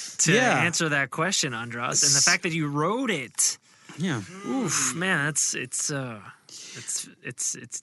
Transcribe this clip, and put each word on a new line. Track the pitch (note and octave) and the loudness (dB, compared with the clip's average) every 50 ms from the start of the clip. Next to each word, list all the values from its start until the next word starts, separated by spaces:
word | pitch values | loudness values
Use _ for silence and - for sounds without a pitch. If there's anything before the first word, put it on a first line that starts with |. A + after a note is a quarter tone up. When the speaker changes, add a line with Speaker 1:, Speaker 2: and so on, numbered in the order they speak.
| - - - - | -10 -6 -2 2
Speaker 1:
to | - D#3+ F3+ | 4 6 6
Speaker 2:
Yeah. | A#3+ B3+ A#3 E3+ B2+ B2+ | 6 6 6 6 4 4
Speaker 1:
answer | F3 E3 - E3 D#3 | 2 2 2 2 2
that | D3 C#3+ C#3 C3 | 2 2 0 0
question, | - D#3+ D#3+ F#3+ G3+ - E3 C#3 A#2+ | -2 -2 0 0 2 0 0 0 -2
Andras. | A2+ A#2+ A#2+ A#2 A#2+ A#2+ C#3 - A#2 - | -6 -8 -8 -6 -4 -4 0 2 4 4
And | - | 4
the | C#3 | 6
Speaker 2:
S- | C#3 C#3 | 6 6
Speaker 1:
fact | F3 F3+ F3+ - | 6 4 4 2
that | F3 | 0
you | D#3+ E3 D3+ | 0 0 0
wrote | D3 C#3+ D3 D#3 F#3 G#3+ B3+ C#4 A3+ | 0 0 2 2 2 2 0 0 -2
it. | F#3+ C#3+ B2 B2 - - - - - - _ _ _ _ - - - | -2 -2 -4 -6 -2 0 0 0 -2 -4 _ _ _ _ -20 -14 -8
Speaker 2:
Yeah. | C#3 E3+ F#3 C3+ A2 F#2+ E2+ F2+ F#2+ - | -4 -2 -2 -2 -2 -4 -8 -10 -10 -6
Speaker 1:
Oof, | - B3 C4+ A#3 D#3 - - C#3 - - | -4 -2 -2 -2 -2 -2 -2 -2 -2 -2
man, | E3 F#3 F#3+ F#3 D3 C#3+ | -2 0 0 0 0 0
that's, | D#3 D3+ - - - - | 0 0 -2 -2 -2 -2
it's, | - - - - - - - | -4 -6 -6 -6 -6 -4 -4
uh, | D3 C#3 C3 B2 A2+ G#2 - - - - _ - - - - - - | -4 -4 -6 -8 -10 -12 -16 -18 -20 -20 _ -20 -20 -18 -16 -16 -16
it's, | A#2+ - - - - - - - - - | -12 -10 -8 -6 -8 -8 -10 -14 -14 -14
it's, | - A#2 - - - - | -12 -8 -6 -6 -6 -6
it's, | B2 A#2+ A#2 - - | -8 -10 -12 -12 -14